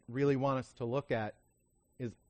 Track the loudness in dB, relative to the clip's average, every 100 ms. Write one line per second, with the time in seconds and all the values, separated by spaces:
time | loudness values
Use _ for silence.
0 | -8 0 2 4 2 0 -4 -6 -2 -2
1 | 0 -2 -2 -8 _ _ _ _ _ -10
2 | -10 -10